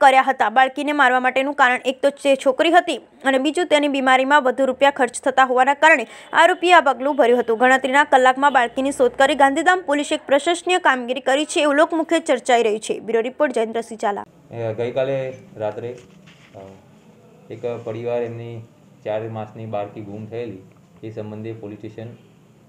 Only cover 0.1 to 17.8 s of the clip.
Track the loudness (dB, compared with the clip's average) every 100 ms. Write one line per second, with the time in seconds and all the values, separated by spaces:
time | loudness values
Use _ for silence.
0.1 | 4 2 0 0 2 2 0 -4 2 2
1.1 | 2 0 -2 -2 0 0 2 -4 -2 -2
2.1 | 0 0 0 0 0 2 2 2 -4 -10
3.1 | _ -2 0 0 -2 0 0 0 0 2
4.1 | 2 4 2 2 0 -2 2 0 2 -2
5.1 | -2 -2 2 2 4 2 4 4 4 0
6.1 | -12 -4 2 4 2 4 4 4 0 -2
7.1 | 2 4 2 0 0 2 2 2 0 4
8.1 | 4 4 4 2 2 0 -2 -4 0 0
9.1 | 2 0 4 2 2 2 0 0 -4 -2
10.1 | -6 0 0 0 -2 -2 0 0 0 -4
11.1 | -6 -2 -2 0 0 2 2 2 0 -2
12.1 | -2 0 -2 2 2 2 -2 -6 -8 -4
13.1 | -4 -4 -2 -2 -2 -4 -6 -10 -6 -6
14.1 | -6 -10 _ _ -8 -8 -6 -6 -4 -4
15.1 | -4 -8 -12 -18 -10 -8 -8 -12 -14 -20
16.1 | -20 -20 _ _ -20 -20 -20 _ _ _
17.1 | _ _ _ -20 -12 -10 -8